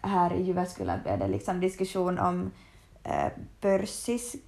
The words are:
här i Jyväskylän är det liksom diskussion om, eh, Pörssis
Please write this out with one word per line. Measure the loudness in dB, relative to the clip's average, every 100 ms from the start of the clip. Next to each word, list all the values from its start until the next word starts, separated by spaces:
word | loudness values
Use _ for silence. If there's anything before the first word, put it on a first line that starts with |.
här | 0 4 4
i | 2
Jyväskylän | 2 0 -2 -2 -2 -2 0
är | 0
det | 2
liksom | 0 0 0
diskussion | 0 0 -2 0 0 2
om, | 2 0 -4 -8 -20 -20 -20 -12
eh, | -2 0 0 -4 -12 -2
Pörssis | 2 2 0 -4 -2 -2 -4 -12